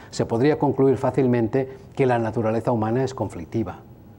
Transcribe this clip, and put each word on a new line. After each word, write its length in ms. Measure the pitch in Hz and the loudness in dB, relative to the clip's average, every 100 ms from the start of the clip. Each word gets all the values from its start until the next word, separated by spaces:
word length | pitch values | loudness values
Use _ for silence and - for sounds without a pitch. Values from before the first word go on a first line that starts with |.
| - | -8
se 140 | - | -4
podría 320 | 120 113 143 147 | -2 2 2 2
concluir 420 | 143 123 135 123 | 0 4 2 2
fácilmente 680 | 127 143 127 120 110 135 131 - - - | 0 2 2 2 2 0 -2 -8 -8 0
que 100 | 131 | 2
la 140 | 120 | 2
naturaleza 500 | 110 117 110 113 120 | 0 -2 0 0 0
humana 320 | 117 107 123 | 0 0 0
es 100 | 131 | -2
conflictiva 680 | - 101 87 82 113 90 82 - - - | -4 -6 -8 -6 -4 -4 -8 -18 -20 -20